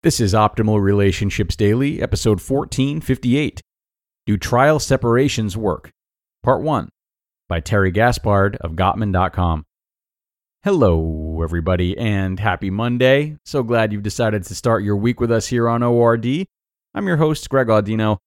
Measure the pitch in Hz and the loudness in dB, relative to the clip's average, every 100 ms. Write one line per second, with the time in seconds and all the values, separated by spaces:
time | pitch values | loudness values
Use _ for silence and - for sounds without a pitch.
0 | 170 - 107 107 107 - 107 107 98 101 | 0 0 2 4 2 2 2 2 4 4
1 | 101 90 101 - 92 - 104 117 139 156 | 2 2 -2 -2 -4 0 2 2 0 -2
2 | - 95 113 98 - 135 - - 135 151 | -4 0 0 0 0 -4 -2 -2 -2 -2
3 | - 131 123 135 143 - _ _ _ _ | -4 -2 0 0 -2 -8 _ _ _ _
4 | _ _ - 104 - 120 143 151 - 131 | _ _ -4 -4 0 2 4 2 0 0
5 | 117 117 143 - 107 95 104 80 - _ | 2 2 2 -2 -4 -4 -4 -4 -10 _
6 | _ _ _ _ 120 135 143 131 - _ | _ _ _ _ -2 0 0 -2 -4 _
7 | _ _ _ _ _ 85 - 107 95 90 | _ _ _ _ _ -6 0 2 2 2
8 | 120 - 110 101 101 98 85 80 92 - | 2 2 0 2 2 -2 -8 0 0 0
9 | 107 90 92 - 87 78 - _ _ _ | -2 0 0 0 0 -2 -6 _ _ _
10 | _ _ _ _ _ _ 202 185 107 82 | _ _ _ _ _ _ -2 2 4 2
11 | 80 78 78 80 82 85 82 90 90 - | 0 -4 -6 -4 -4 -2 -2 0 0 -2
12 | 113 101 92 92 104 87 98 98 117 120 | -2 -2 -4 -2 -2 -2 -4 -4 -4 0
13 | 127 139 151 151 - 143 117 117 110 104 | 2 2 0 -10 -6 -4 0 0 0 -2
14 | 104 - 113 107 92 92 120 113 101 101 | -6 -2 -2 -2 -6 -4 0 0 0 0
15 | 113 123 117 113 - 120 117 117 120 120 | 0 0 0 0 0 0 0 0 2 4
16 | 117 117 117 147 190 _ _ _ _ - | 4 2 0 -4 -6 _ _ _ _ -6
17 | 196 165 156 151 - 135 117 110 101 110 | -2 2 2 0 -2 -2 2 2 2 -2
18 | 107 104 | 0 -2